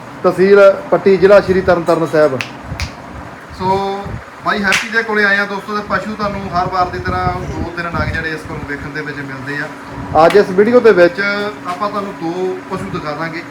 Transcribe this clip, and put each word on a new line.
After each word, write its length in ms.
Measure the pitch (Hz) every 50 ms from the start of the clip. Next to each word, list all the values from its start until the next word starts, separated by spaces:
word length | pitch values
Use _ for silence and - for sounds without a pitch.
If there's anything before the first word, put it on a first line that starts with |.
| - - - - -
ਤਹਿਸੀਲ 360 | 180 - 175 185 196 202 202 196 196 190 - - -
ਪੱਟੀ, 260 | - 185 - 196 196
ਜ਼ਿਲ੍ਹਾ 240 | 170 180 190 208 196
ਸ਼੍ਰੀ 200 | - 185 185 190
ਤਰਨਤਾਰਨ 460 | - 190 175 170 165 170 165 160 165
ਸਾਹਿਬ। 320 | 139 160 151 151 143 131 120 - - - - - - - - - - - - - - - - - - - - - - - -
ਸੋ 400 | 185 185 190 196 196 196 196 196 170 - 107 - - - - - -
ਬਾਈ 180 | 170 196 208 196
ਹੈਪੀ 260 | 190 196 - 233 226
ਦੇ 140 | 220 226 226
ਕੋਲੇ 220 | 220 214 208 208
ਆਏ 140 | 196 196 202
ਆ 80 | 208
ਦੋਸਤੋ, 300 | 196 202 196 - 214 208
ਤੇ 60 | 208 202 -
ਪਸ਼ੂ 260 | 202 185 196 214 214
ਤੁਹਾਨੂੰ 340 | 208 208 202 202 196 196 190
ਹਰ 200 | 170 180 180 180
ਵਾਰ 220 | 185 185 180 180
ਦੀ 80 | 180 180
ਤਰ੍ਹਾਂ 420 | - 185 180 180 180 180 180 180
ਦੋ 320 | - - - 160 170 175 170
ਤਿੰਨ 160 | 175 170 170 170
ਨਗ 200 | 160 151 151 160
ਜਿਹੜੇ 180 | 160 160 160
ਇਸ 100 | 160 151
ਕੋਲੋਂ 280 | - - 160 147 143 143
ਵੇਖਣ 220 | 143 143 151 147
ਦੇ 100 | 143 156
ਵਿੱਚ 160 | 147 147 139
ਮਿਲਦੇ 400 | 143 139 135 135 131 127 143 143
ਆ। 120 | 147 151 151 - - - - - - - - - 151 165
ਅੱਜ 100 | 175 180
ਇਸ 120 | 202 185 -
ਵੀਡੀਓ 320 | 180 185 208 233 240 247
ਦੇ 120 | 220 226 190
ਵਿੱਚ 280 | 180 175 170 175 196 202 202 202 202 208 208 208 - -
ਆਪਾਂ 240 | 180 180 - 208 208
ਤੁਹਾਨੂੰ 220 | 208 208 196 202 185
ਦੋ 460 | - 165 165 170 180 185 185 185 185 - -
ਪਸ਼ੂ 200 | 190 - 190 185
ਦਿਖਾ 220 | 175 170 151 151 147
ਦਾਂਗੇ 300 | 143 160 165 160 - - -